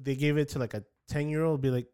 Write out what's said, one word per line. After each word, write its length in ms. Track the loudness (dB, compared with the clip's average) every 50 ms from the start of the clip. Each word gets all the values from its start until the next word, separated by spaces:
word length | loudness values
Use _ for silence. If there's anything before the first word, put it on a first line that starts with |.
they 140 | -4 -4 -2
gave 220 | 0 2 2 4 2
it 120 | 2 0
to, 100 | -2 -4
like, 140 | -4 -4 -4
a 100 | -8 -8 _ _ _ _ -6
ten-year-old, 540 | -4 -2 -2 0 0 0 2 2 0 2
be 80 | 2 2
like, 180 | 2 0 -2 -4